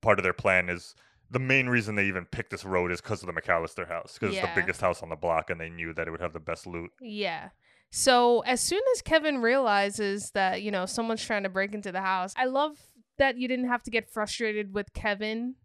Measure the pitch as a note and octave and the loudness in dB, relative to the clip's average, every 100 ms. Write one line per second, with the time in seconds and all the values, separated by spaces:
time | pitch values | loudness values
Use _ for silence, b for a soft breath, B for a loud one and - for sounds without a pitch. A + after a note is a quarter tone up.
0 | A2+ G2+ F#2 F2+ G2+ F#2 F2+ F2 - - | 6 4 4 2 4 4 4 -4 -6 -20
1 | b b b B2+ C3 C3+ B2+ B2 G#2+ G#2 | b b b -4 2 2 4 2 2 0
2 | G2 F#2 F2 - - G2 G2 F#2 F2+ F2 | 0 0 -6 -10 -8 -8 0 0 2 -2
3 | - G#2 F2+ E2 - F2 E2 - E2+ E2+ | -4 -6 -6 -8 0 0 0 -8 -8 -8
4 | - - G#2 F#2+ E2+ E2+ D#2+ F#2 F#2+ F2 | -8 -4 -2 -2 -2 -2 -2 0 0 0
5 | E2 D#2+ F2 E2 D#2+ E2+ E2 E2+ E2 D#2+ | -6 -4 0 0 0 -6 -8 -8 -8 -6
6 | E2 E2 F2 D#2+ D#2 E2 G2 E2+ E2+ _ | -6 -4 -6 -8 -8 -10 -8 -10 -10 _
7 | B3 G#3 G3 D#3+ F#3 _ b b b - | -14 -6 -6 -6 -12 _ b b b 0
8 | - B3 A#3+ A#3+ - B3 - F#4 C5 B4 | 6 6 6 4 2 0 0 0 2 0
9 | - D#4+ D4+ C#4 A3+ C4 B3+ G3+ G3+ G#3 | 4 2 4 0 2 2 4 4 2 0
10 | G3+ G3+ G3 G3+ F#3+ F#3 G#3 G3+ F#3+ - | -2 -2 -4 0 0 0 -2 -2 -2 -2
11 | A3+ A3 - G#3+ F#3+ F#3+ G3 G#3 G3+ F#3 | -2 -2 -2 -2 -2 -2 -2 -4 -6 -4
12 | F#3+ F#3+ F#3 - B3+ C4 D4+ D4 - _ | -2 -2 -2 0 0 2 0 -2 -20 _
13 | _ _ C4+ B3 B3+ B3+ B3 B3 A#3+ A3+ | _ _ 2 2 -2 0 0 -2 0 -2
14 | A3 - G#3 - A3+ G#3+ G#3 G3 G3+ - | -2 -4 -4 -2 -2 -2 -4 -4 -6 -4
15 | A3 G3+ G#3+ A3+ A#3+ C4 | -2 -2 -2 -2 -4 -8